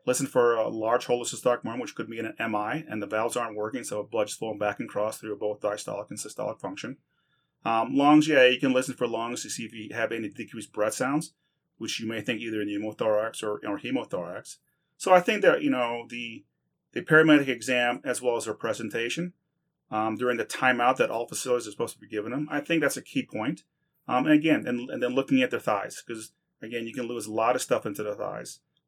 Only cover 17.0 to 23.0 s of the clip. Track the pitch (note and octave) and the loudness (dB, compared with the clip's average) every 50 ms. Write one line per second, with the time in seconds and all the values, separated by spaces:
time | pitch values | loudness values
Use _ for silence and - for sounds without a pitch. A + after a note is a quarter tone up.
17 | - - D#3 D#3 D#3+ D#3+ D3+ D3 C#3 C3+ B2 A#2 A2 B2+ B2+ B2 B2 A#2+ B2 C3 | 0 6 6 8 8 8 8 6 6 2 -2 -4 -2 0 0 2 2 2 0 -2
18 | - C3+ B2 - B2 B2 A#2 A2+ G#2 A2+ G#2+ - - A2+ G#2 - A2+ G#2 - A#2 | -2 -4 -4 -2 0 0 0 0 -2 -4 -6 -4 -2 -2 -2 -2 -4 -6 -4 -4
19 | A#2 A#2+ - E3 F3 F3+ - _ _ _ _ _ _ _ _ _ _ _ A2 G#2+ | -4 -2 -4 -4 -6 -6 -8 _ _ _ _ _ _ _ _ _ _ _ -4 -2
20 | A2 A2+ A2 G2 B2 B2 A#2+ A2+ G#2+ - - - C3+ B2+ B2 B2 A#2+ B2 C3 - | -2 -2 -2 0 0 0 0 0 -2 -6 -4 0 2 2 4 4 4 4 4 4
21 | A#2 A2 A2 A2+ A#2+ - - - - B2+ B2 A#2+ A2 A2 G2 - A#2 G#2+ - - | 2 0 0 -2 -4 -6 -8 -6 -2 0 0 0 0 -4 -6 -6 -6 -6 -6 -12
22 | - - G#2+ G#2+ G2+ A2+ B2 C#3+ D3+ - C#3+ D3 - - E3 D#3+ C#3+ C#3 - C3+ | -14 -8 -6 -6 -6 -4 -4 -6 -4 -4 -4 -4 -2 0 0 2 2 2 0 -2